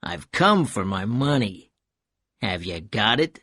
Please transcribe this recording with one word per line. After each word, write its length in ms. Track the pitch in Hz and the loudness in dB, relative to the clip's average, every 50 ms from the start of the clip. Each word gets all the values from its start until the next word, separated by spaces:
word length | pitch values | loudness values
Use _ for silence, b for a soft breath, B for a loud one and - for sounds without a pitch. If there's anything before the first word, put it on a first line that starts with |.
I've 280 | - - - 85 - _ | -8 -8 -8 -10 -10 _
come 340 | - - 170 202 214 196 160 | -2 2 4 4 6 4 2
for 200 | 123 - 104 95 | 0 -2 -4 -4
my 200 | 95 98 95 95 | -2 -2 -4 -2
money. 680 | 107 117 123 135 143 147 135 120 104 92 87 - _ _ _ _ _ _ _ _ _ _ _ _ _ _ _ | -2 -2 0 0 2 2 2 0 0 -4 -10 -18 _ _ _ _ _ _ _ _ _ _ _ _ _ _ _
Have 240 | - 107 92 87 85 | -4 -4 -4 -4 -4
you 160 | 90 90 82 | -6 -8 -8
got 380 | 80 104 - 113 104 110 117 127 | -10 -6 -2 2 2 4 4 4
it? 220 | 156 156 _ - | 2 -2 _ -14